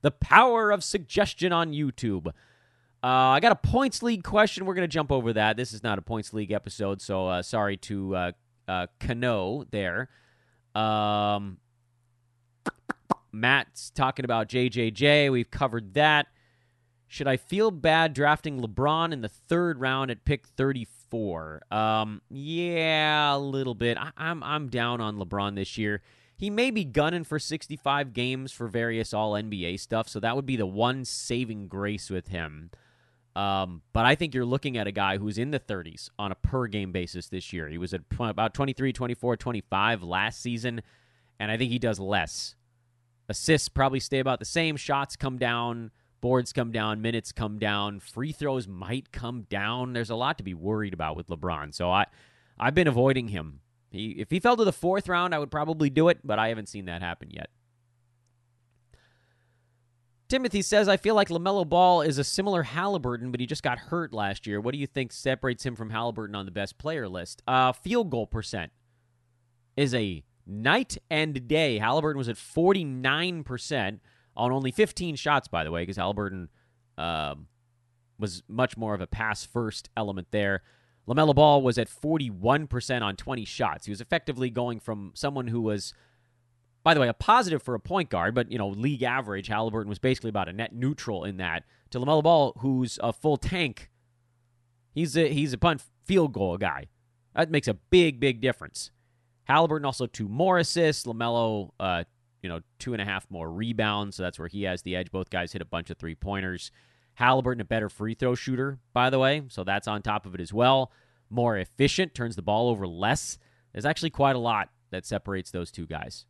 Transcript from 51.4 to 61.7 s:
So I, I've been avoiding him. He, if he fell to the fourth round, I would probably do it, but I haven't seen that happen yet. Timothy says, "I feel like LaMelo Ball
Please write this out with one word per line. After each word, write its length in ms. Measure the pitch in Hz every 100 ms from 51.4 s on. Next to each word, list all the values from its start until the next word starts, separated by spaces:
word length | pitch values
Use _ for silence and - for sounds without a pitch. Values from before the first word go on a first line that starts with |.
| 87 78 76 -
So 160 | 87
I, 160 | 92 104 _ - _ _ _
I've 160 | 120
been 140 | 151 165
avoiding 400 | 120 135 131 117
him. 320 | 101 80 69 _ _ _
He, 220 | 95 110 87
if 140 | 104
he 80 | 180
fell 180 | 233 240
to 80 | 214
the 80 |
fourth 340 | - 175 196 180
round, 280 | 175 180 156
I 40 |
would 120 | 143
probably 400 | 151 151 160 147
do 180 | 139 165
it, 80 | 170
but 160 | 117 107
I 80 | 110
haven't 220 | 113 101
seen 160 | 104 90
that 180 | 87
happen 260 | 87 85 76
yet. 220 | 73 76 _ _ _ _ _ _ _ _ _ _ _ _ _ _ _ _ _ _ _ _ _ _ _ _ _ _ _ _
Timothy 340 | 254 254 202
says, 240 | 185 208 202
"I 100 | 190
feel 180 | 202 220
like 140 | 202
LaMelo 400 | 170 175 202
Ball 320 | 165